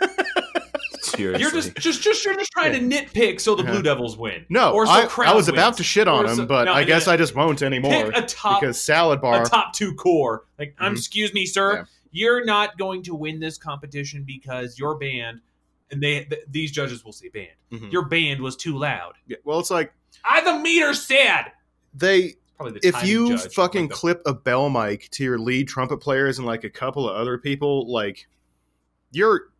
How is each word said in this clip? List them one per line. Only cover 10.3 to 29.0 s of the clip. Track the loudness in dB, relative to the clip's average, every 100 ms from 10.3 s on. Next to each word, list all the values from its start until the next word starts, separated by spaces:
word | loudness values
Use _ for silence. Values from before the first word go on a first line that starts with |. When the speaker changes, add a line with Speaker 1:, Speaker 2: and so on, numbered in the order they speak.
| -2 -8 -14
Speaker 2:
Like, | -14 -6
um, | -4
Speaker 3:
Mm-hmm. | -4
Speaker 2:
excuse | -4 -4 -2
me, | -2 -2
sir. | 0 0 0
Speaker 3:
Yeah. | -4 _ _
Speaker 2:
You're | -2 2 2 2
not | 0 0 -2
going | -6 -6
to | -8 -8
win | -8 -8
this | -8 -10
competition | -12 -12 -12 -10 -10 -10
because | -12 -14 -10 -10 -10 -8
your | -6 -6
band, | -6 -6 -8 -12 _ _ _ _ _
and | -4
they, | -2 -2 -4
th-, | -10 -8
these | -8 -6
judges | -6 -6 -8 -16
will |
say | -20 -18
band. | -16 -16 _ _
Speaker 3:
Mm-hmm. | -18 -6
Speaker 2:
Your | -4 -2
band | -2 -2 -4
was | -8 -8
too | -8 -4
loud. | -4 -6 -10 -18 -16
Speaker 3:
Yeah, | -12 -4
well, | -4
it's | -2
like | -2 -4 _ _ _ 0
Speaker 2:
I, | 2
the | 4 0
meter | 2 2 2
said. | 0 0 4 4 2 -2 -14 _ _ _
Speaker 3:
they, | -2 2 4 2 -4 _ -14
Speaker 2:
Probably | -14 -2
the | 0
Speaker 3:
if | 2
Speaker 2:
timing | 0
Speaker 3:
you | 2 2 0
Speaker 2:
judge, | -2
Speaker 3:
fucking | 0 0 0
Speaker 2:
like | -4
the | -2
Speaker 3:
clip | -2 -2 -2
a |
bell | -4 0 0 2
mic | 0 -2 -4 -8
to | -6
your | -4 -2
lead | -2 -2 -2
trumpet | -4 -4 -4
players | -2 0 0 -2
and, | -4
like, | -6 -8
a |
couple | -8 -8 -4 -4
of | -4
other | -4 -4
people, | -6 -4 -2 -2 -2
like, | -4 -4 -8 -16 _ _ _ _ _ _ _